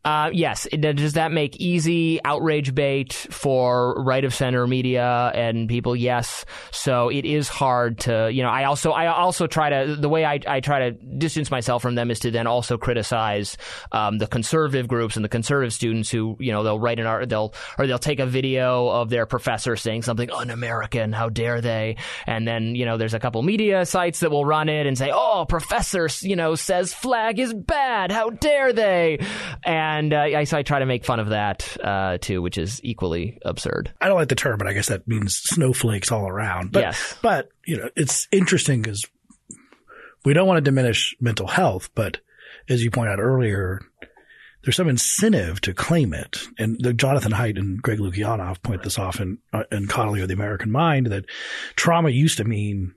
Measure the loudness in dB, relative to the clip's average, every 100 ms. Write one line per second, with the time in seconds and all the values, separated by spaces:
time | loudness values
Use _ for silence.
0 | 2 2 0 0 0 -2 -6 -2 0 0
1 | 0 0 0 0 -2 -2 -2 0 2 2
2 | 2 0 0 0 0 0 0 0 0 0
3 | -4 -8 -12 -4 2 2 4 2 2 0
4 | 0 2 0 0 0 2 2 2 2 2
5 | 2 2 2 0 0 0 0 0 0 0
6 | 2 0 -2 -8 -12 -16 -12 -4 0 2
7 | 2 0 0 0 0 0 2 2 0 0
8 | 0 2 2 2 0 2 0 2 0 2
9 | 2 2 2 2 0 2 2 2 0 0
10 | 0 2 2 0 -2 -2 0 0 0 -4
11 | -10 -4 -2 -2 -2 -2 0 0 0 0
12 | -2 -2 0 0 2 0 0 -2 0 -2
13 | 0 0 0 -2 -4 -8 -14 -14 -4 0
14 | 0 0 -2 -2 0 0 2 -2 -2 -2
15 | -2 -2 -2 -2 0 0 0 -2 -2 -2
16 | -2 -2 -2 -4 -2 0 0 0 0 0
17 | -2 -2 0 -2 -2 -6 -10 -2 0 0
18 | -2 -2 0 0 0 0 2 2 2 2
19 | 0 0 0 -2 -2 -2 -2 -2 -2 -2
20 | -2 -2 -2 -4 -6 -6 -4 -4 -2 -2
21 | -2 -2 -2 -2 -2 0 0 -2 -2 -6
22 | -10 -8 -4 -2 -2 -2 -2 -2 -2 0
23 | -2 -2 -2 0 0 2 4 2 2 2
24 | 0 0 2 2 2 2 2 0 0 0
25 | 2 2 4 2 2 -2 0 -2 0 0
26 | 0 -2 -2 0 0 0 0 0 0 -4
27 | 0 0 2 0 -2 -2 -2 0 2 0
28 | 0 0 -2 0 2 4 4 4 4 4
29 | 4 0 -4 -8 -10 -6 -2 0 0 0
30 | 2 2 4 2 0 -2 0 0 2 0
31 | 0 -2 0 0 0 -2 -8 -6 -2 0
32 | 0 -2 -2 -2 -2 -2 -4 -6 -8 -4
33 | -2 -2 -4 -6 -6 -4 -4 -4 -6 -2
34 | 2 2 2 0 0 -2 -2 -2 -2 -4
35 | -2 -2 0 -2 0 2 2 2 0 0
36 | -2 -2 -2 -4 -4 -4 0 2 2 -2
37 | -8 -2 0 2 -2 _ -6 -4 -4 -2
38 | 0 0 2 2 4 2 2 0 0 -6
39 | -10 _ _ -20 _ -20 _ _ _ -20
40 | -20 _ 4 6 6 6 4 4 4 2
41 | 0 0 -2 0 0 2 2 0 -6 -4
42 | -4 -6 _ -20 -20 -20 -2 0 2 0
43 | 0 0 2 2 2 0 -2 -4 -10 _
44 | -20 -20 _ -20 -20 _ -2 2 2 2
45 | 0 2 4 4 2 -2 -4 -4 2 2
46 | 2 -2 -8 -10 -12 -4 -2 0 0 2
47 | 2 2 2 0 0 0 -4 -2 -2 0
48 | -2 -2 -2 -2 -4 -6 -4 -4 -4 -4
49 | -4 -4 -6 -6 _ -4 -2 -4 -2 0
50 | 0 0 -2 -2 -4 -4 -2 2 4 4
51 | 2 -2 -6 -12 -10 -10 -6 0 4 4
52 | 4 4 4 4 0 0 -2 -2 -4